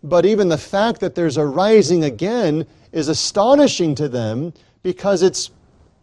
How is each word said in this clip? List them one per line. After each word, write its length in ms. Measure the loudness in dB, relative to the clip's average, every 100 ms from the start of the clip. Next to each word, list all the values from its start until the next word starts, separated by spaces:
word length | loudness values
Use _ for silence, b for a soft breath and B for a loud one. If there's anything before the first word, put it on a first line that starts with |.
But 240 | 0 2 2
even 220 | 2 2
the 100 | 0
fact 420 | -4 -2 -2 -2
that 140 | -6
there's 220 | -2 -2 -2
a 100 | -2
rising 560 | 0 4 4 4 2
again 640 | 0 -4 -4 -2 -2 -2 -6 b b
is 160 | -6 -4
astonishing 880 | -4 -4 0 4 6 4 2 -2
to 140 | -2 -4
them 440 | -4 -4 -4 -8 -12 b b
because 400 | -8 -4 -2 2
it's 280 | 2 0 -12 _ _ _ _ _